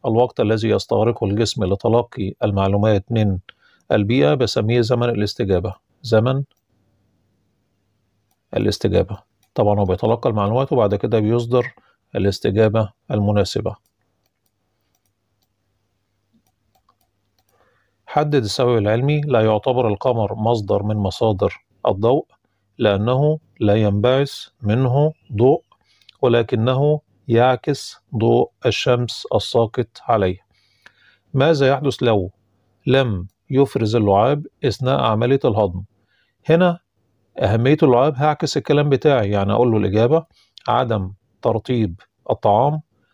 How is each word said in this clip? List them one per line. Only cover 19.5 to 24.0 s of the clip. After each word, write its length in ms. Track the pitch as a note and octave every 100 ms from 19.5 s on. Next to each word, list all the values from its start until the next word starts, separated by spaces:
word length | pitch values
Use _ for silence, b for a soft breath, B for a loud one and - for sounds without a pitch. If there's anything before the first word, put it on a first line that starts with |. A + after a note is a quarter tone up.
| G#2+ C3+ B2+ A#2+
القمر 460 | G2+ C3 A#2 G#2
مصدر 480 | A2+ A2 A#2 G2+ G2+
من 140 | G#2 G#2+
مصادر 680 | F#2+ - A2+ G2 G2 - _ _ -
الضوء 380 | F#2+ A2+ C#3 - _ _ _ _ -
لأنه 600 | A2 G2 A2 B2+ D3 D#3 _ -
لا 140 | G#2
ينبعث 580 | G#2+ G#2+ G2+